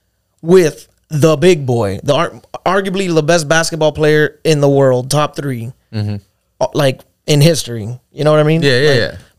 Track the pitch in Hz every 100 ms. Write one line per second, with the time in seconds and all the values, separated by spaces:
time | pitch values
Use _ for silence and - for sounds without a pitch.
0 | _ _ _ _ 160 185 156 - - _
1 | - 151 156 147 180 165 127 117 101 98
2 | 120 139 170 117 _ - - 196 196 185
3 | 185 160 151 170 143 160 165 160 156 147
4 | 151 151 151 - 160 151 143 139 135 127
5 | 131 143 147 - 143 120 120 - _ 110
6 | 104 101 - _ _ - - - 139 -
7 | _ _ - 147 160 160 120 117 104 123
8 | _ - 151 151 151 160 139 123 151 127
9 | 90 - -